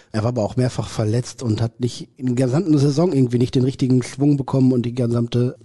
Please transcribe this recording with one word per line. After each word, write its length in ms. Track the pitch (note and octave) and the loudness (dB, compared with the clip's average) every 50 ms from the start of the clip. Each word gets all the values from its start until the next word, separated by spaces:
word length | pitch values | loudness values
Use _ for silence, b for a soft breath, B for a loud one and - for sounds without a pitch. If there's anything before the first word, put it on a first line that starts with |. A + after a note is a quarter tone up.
| B B | B B
Er 120 | B G#2+ G#2 | B -4 -2
war 60 | A#2+ | -2
aber 120 | B2 A#2+ G#2 | -2 -2 -4
auch 140 | G2+ - | -2 -2
mehrfach 320 | B2+ B2 B2 - - G#2+ - | 0 -2 -2 -2 -4 -8 -8
verletzt 560 | - - A2 G#2+ G#2+ B2 B2 - - - C3+ | -4 -4 -2 0 0 -2 -2 -4 -10 -8 -4
und 180 | A2+ G#2+ - A2+ | -2 -2 0 -2
hat 160 | A2+ - - | -4 -4 -4
nicht 300 | B2 A#2+ - - - - _ | -6 -6 -6 -6 -16 -16 _
in 180 | - C3 B2+ B2 | -6 -4 -2 0
der 120 | A#2+ C3+ | 0 0
gesamten 300 | B2 A#2+ D#3 G3+ E3 D3+ | 2 2 0 2 2 2
Saison 360 | C#3+ C3+ D3 C#3 D3 E3+ F#3 C#3+ | 4 4 2 2 2 0 2 2
irgendwie 260 | C3+ C3 B2 A#2+ A#2 | 2 2 2 2 0
nicht 160 | B2+ A#2+ - | 0 2 2
den 80 | C#3 B2 | 0 0
richtigen 400 | C3+ B2+ - C#3 B2 B2+ B2+ A#2 | 0 0 -2 0 2 2 2 0
Schwung 340 | - - C3 C#3+ D3 D3 | -2 -4 0 2 2 2
bekommen 360 | C3+ B2+ - - C3+ C3 B2+ C3 | 2 0 -2 0 2 4 4 4
und 100 | A#2+ A2+ | 2 0
die 100 | A#2+ A#2+ | -2 -4
gesamte, 640 | B2+ B2 A#2 A#2+ A#2+ A#2 A#2 - A#2+ B2 B2+ - - - | -2 -2 0 0 0 -2 0 0 0 0 0 -2 -8 -18